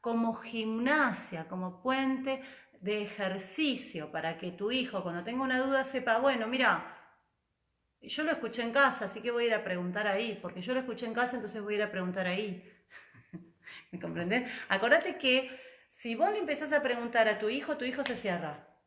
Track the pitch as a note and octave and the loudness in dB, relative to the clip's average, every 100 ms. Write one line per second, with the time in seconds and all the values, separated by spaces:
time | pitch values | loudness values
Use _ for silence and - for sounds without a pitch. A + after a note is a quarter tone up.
0 | A#3 A3+ A#3 A3+ - A#3 A3 A3 B3+ D4+ | 0 2 0 -2 -6 -4 -2 0 2 4
1 | C4 F3+ - E3 E3 F#3 F3+ F3+ B3 C4 | 2 0 -6 -8 -6 -6 -6 -4 0 2
2 | C4+ C4 C4 C4 - - - - F#3 G#3 | 2 0 -2 -4 -6 -20 -20 -8 -4 -2
3 | G3+ - F#3+ F#3+ - - D4+ B3 - E3+ | -4 -2 -2 -2 -6 0 0 0 -4 -8
4 | D3+ D#3+ D#3+ E3 F3+ E3+ G#3 B3+ B3+ G3 | -6 -2 -2 -4 -8 -4 0 0 0 -2
5 | F3 E3+ A3+ B3+ C4 B3+ C4+ C4+ C4+ C4+ | -4 -4 -4 -2 0 2 4 2 2 -2
6 | B3 A3+ C#4 B3 A3 C4 A#3+ F3 - - | 2 4 4 4 0 4 4 4 -2 -16
7 | - _ _ _ _ _ _ _ _ _ | -20 _ _ _ _ _ _ _ _ _
8 | - - D#4 D4+ A3+ - A#3 C#4 C4+ - | -8 -2 0 0 -2 -4 0 4 4 4
9 | G3 A3 A#3+ A#3+ A#3 G#3+ F#3 F3+ F3+ G3 | -6 -4 -2 2 2 2 0 -2 0 0
10 | G#3+ G3 A#3 G3+ - F#3 F#3 B3+ B3+ A3 | 0 2 0 -4 -8 -8 -2 -2 -2 -6
11 | A#3 A3+ B3 B3 G#3 A3 G3+ G#3 G#3 F#3 | -4 0 0 -2 -6 -6 -2 0 0 -2
12 | F#3 F#3 F3+ F#3 G#3+ F3+ - - _ - | -2 -2 0 0 -2 -6 -12 -20 _ -20
13 | - - _ - - _ - - - F3+ | -20 -20 _ -16 -16 _ -20 -20 -14 -8
14 | E3+ E3 F3 A#3+ B3 - - F#3+ A#3 D#4 | -6 -4 0 0 0 -10 0 2 6 6
15 | F4+ - C4 C4 B3+ - - - _ - | 4 0 4 4 2 -12 -16 -20 _ -12
16 | A#3 A#3 F4+ G#4+ D#4+ C#4+ D4+ D4 C4+ A#3+ | -6 2 2 2 -2 -2 2 2 2 0
17 | A#3 A#3 A3 G#3 G#3+ C4 D4+ D4 B3 B3+ | 2 4 4 4 0 0 -2 -2 -2 -2
18 | C4+ A#3+ G3+ F3 D#3 C#3+ - _ | -4 -2 -2 -2 -4 -8 -16 _